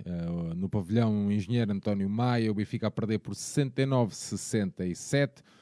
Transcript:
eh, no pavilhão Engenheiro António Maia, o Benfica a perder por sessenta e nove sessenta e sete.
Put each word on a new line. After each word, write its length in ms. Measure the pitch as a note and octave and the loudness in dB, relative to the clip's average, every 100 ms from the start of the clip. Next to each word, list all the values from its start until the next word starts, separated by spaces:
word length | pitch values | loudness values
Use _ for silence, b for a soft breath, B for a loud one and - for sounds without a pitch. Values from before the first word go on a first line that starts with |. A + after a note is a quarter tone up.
| F2 | -8
eh, 480 | F2 E2+ E2+ E2 | -4 -2 -2 -4
no 140 | E2+ F#2+ | -4 -2
pavilhão 600 | G#2 E2+ A2+ A2+ G#2 G2+ | -2 2 2 4 2 2
Engenheiro 420 | G#2 F#2+ A#2+ G#2+ | 0 0 0 0
António 360 | G2 G#2+ G2+ G2 | 0 0 0 0
Maia, 440 | G#2+ B2 A#2+ A2 | 2 2 2 2
o 20 | |
Benfica 320 | G#2 - A2+ G#2+ | 0 -2 -2 -2
a 40 | |
perder 280 | - G#2+ G#2+ | -2 0 -2
por 160 | - | -4
sessenta 480 | G2+ - - C3+ C3 | -10 -4 -2 0 0
e 40 | C3+ | 2
nove 280 | C3 A2 | 4 2
sessenta 720 | - - G2+ - A2 F#2+ - F2+ | -2 -6 -6 -2 0 0 -2 -4
e 80 | |
sete. 480 | E2+ - C#3+ C#3 - - b | -4 0 0 0 -4 -20 b